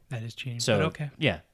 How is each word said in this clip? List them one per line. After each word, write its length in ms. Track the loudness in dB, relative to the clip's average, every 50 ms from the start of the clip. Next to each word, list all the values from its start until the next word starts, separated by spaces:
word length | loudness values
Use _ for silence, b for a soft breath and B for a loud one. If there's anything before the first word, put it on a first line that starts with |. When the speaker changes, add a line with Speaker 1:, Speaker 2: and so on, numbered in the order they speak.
| _ -10
Speaker 1:
That 120 | -8 -8
is 120 | -8 -8 -10
cheating, 260 | -10 -10 -8 -6 -2
Speaker 2:
So, 180 | 2 4 4 4
Speaker 1:
but 60 | 4 2
okay. 220 | 0 -4 -6 -8 -4 0
Speaker 2:
yeah, 220 | 0 0 0 0 -6 _